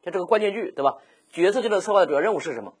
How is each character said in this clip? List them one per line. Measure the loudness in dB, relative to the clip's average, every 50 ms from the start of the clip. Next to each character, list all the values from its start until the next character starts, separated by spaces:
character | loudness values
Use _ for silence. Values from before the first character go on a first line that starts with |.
就 | _ -6
这 | -6 -6
个 | 0
关 | 2 2 2
键 | 2 -2 -4
句， | -4 -8 -8
对 | -6 0 0
吧？ | 0 -2 -2 _ _ _ _ _ _
决 | -2 2 2 2
策 | 2 2
阶 | 0 0
段 | 0 -2
策 | 0 2 4
划 | 4
的 | 4
主 | 4 2
要 | 0
任 | 0 0 -2
务 | -2
是 | -4 -6 -8
什 | -8 -10
么？ | -14 _ _